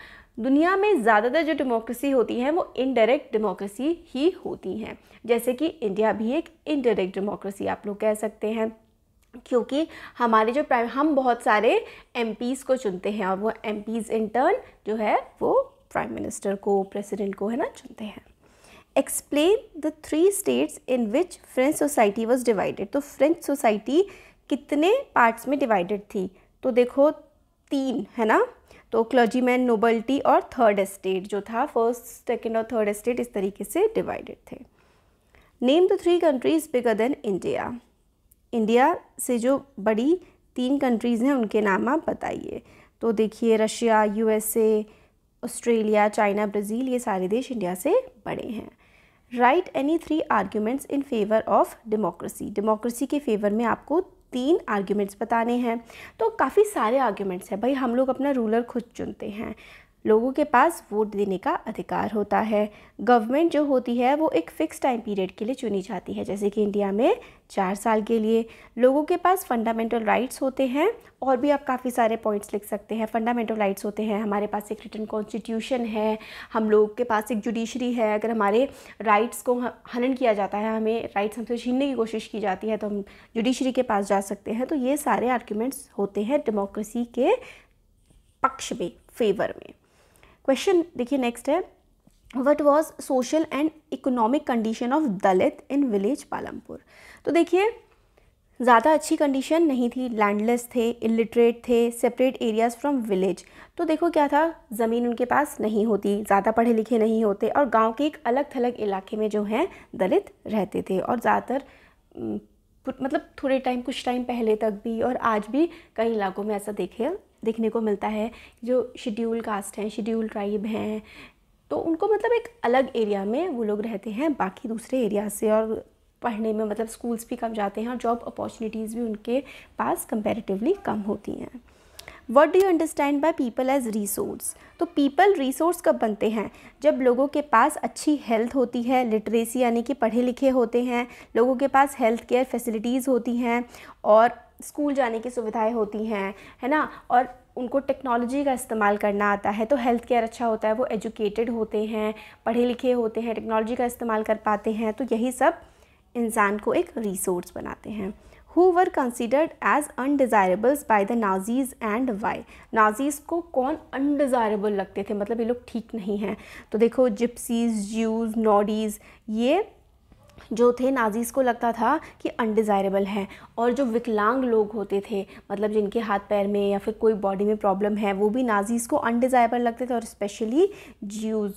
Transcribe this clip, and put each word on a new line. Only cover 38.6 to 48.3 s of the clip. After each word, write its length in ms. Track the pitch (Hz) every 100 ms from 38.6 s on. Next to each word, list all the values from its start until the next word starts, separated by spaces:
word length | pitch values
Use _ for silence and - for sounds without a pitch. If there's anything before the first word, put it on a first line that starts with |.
| 220 240 285 349 - -
से 200 | - 240
जो 260 | 240 269 - -
बड़ी 420 | 208 214 269 359 - _ _ -
तीन 220 | 254 277
कंट्रीज़ 480 | 262 220 240 226 262
हैं, 80 |
उनके 280 | 269 214 214
नाम 280 | 214 190 220
आप 200 | 311 -
बताइए। 520 | - - - - - - - _ -
तो 100 | 233
देखिए, 460 | 214 214 - 233 220
रशिया, 460 | 214 - 233 214
यूएसए, 840 | 214 208 220 214 - 233 220 214 214 - _ _ _ -
ऑस्ट्रेलिया, 640 | 240 - 240 226 214 208 214
चाइना, 360 | 214 208 202 208
ब्राज़ील, 420 | 208 208 226 262
ये 120 | 247
सारे 280 | 240 190 185
देश 240 | 226 262
इंडिया 240 | 240 175 185
से 320 | 294 480 523 -
बड़े 220 | -